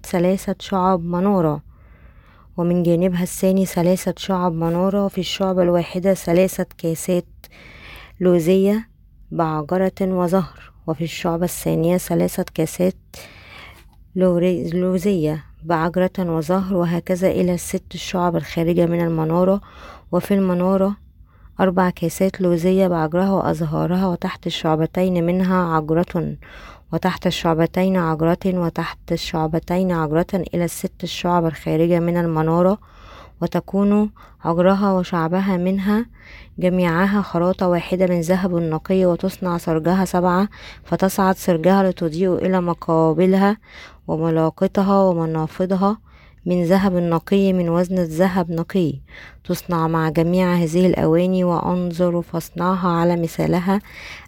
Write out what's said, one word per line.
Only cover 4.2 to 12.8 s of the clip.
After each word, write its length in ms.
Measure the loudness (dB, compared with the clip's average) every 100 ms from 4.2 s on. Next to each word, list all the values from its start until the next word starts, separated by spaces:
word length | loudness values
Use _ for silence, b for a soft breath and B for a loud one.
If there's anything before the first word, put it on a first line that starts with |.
| -4 -2 -2
منارة، 520 | -2 -2 0 0 0 -2
وفي 120 | -4
الشعب 420 | -6 -2 -2 2
الواحدة 540 | 2 2 0 -2 0
ثلاثة 520 | 0 2 2 2 0 -8 -6
كاسات 480 | -6 -4 -2 -2 -4 -12 -20 B B B B B B -2
لوزية 680 | 2 4 4 4 4 0 -4 _ -20 -20 -10
بعجرة 600 | -4 -2 -2 -2 -2 -2 -2
وزهر، 680 | -2 0 0 0 -2 -8 -20 -12 -8
وفي 160 | -6
الشعب 400 | -6 -4 -4 -2
الثانية 540 | -2 -4 -2 0 2 0
ثلاثة 480 | 0 0 0 -2 -6
كاسات 420 | -4 -4 0